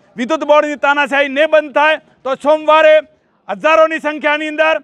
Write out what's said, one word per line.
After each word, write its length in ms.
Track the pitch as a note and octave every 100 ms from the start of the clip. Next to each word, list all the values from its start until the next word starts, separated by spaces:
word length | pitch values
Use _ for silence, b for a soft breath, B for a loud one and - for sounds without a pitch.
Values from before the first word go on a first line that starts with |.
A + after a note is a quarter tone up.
| _ -
વિદ્યુત 260 | A#3 D#4+
બોર્ડની 320 | D4 D4+ D4+ D4
તાનાશાહી 520 | C#4+ C#4+ C#4 C#4 C#4+
ને 180 | C4+ D#4
બંધ 280 | D#4 D4+
થાય 240 | C4+ D4+ D#4
તો 380 | - _ B3+ C4+
સોમવારે 640 | C#4 D#4 D4+ D#4 D#4 D#4 D4 _ _ _ -
હજારોની 500 | G3 D4 D#4+ D#4+ D#4+
સંખ્યાની 480 | D4 D4+ D4 D4+ D#4
અંદર 340 | D4+ D#4 D#4